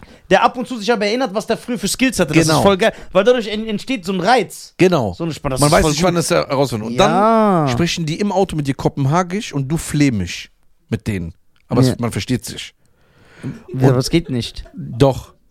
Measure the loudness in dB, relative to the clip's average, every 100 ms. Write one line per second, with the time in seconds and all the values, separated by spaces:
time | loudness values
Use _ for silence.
0 | -20 -18 0 2 2 0 -8 -6 -2 0
1 | 0 -2 -4 -4 -4 -6 -4 -6 -4 0
2 | -2 0 2 4 4 4 4 4 0 -2
3 | -2 2 4 2 0 -6 -4 -6 -4 -6
4 | -4 -2 2 2 0 -8 -16 0 2 2
5 | -2 -4 -8 -6 -6 2 4 4 2 2
6 | 0 0 0 0 0 0 0 -2 -6 2
7 | 2 4 4 4 4 2 2 2 0 -2
8 | -4 -2 -2 0 0 -2 -4 -2 -2 0
9 | 0 0 0 -4 -6 -6 -4 -4 -4 2
10 | 2 2 -4 -8 -14 _ _ _ -8 -8
11 | -4 -6 -6 -12 _ _ -6 2 2 2
12 | -4 -6 -4 -6 -6 -14 -16 _ _ _
13 | _ _ _ -16 -14 -14 -10 -2 0 0
14 | 0 -2 -2 -6 -6 -12 -16 -14 -12 2
15 | 2 2 -8 _ _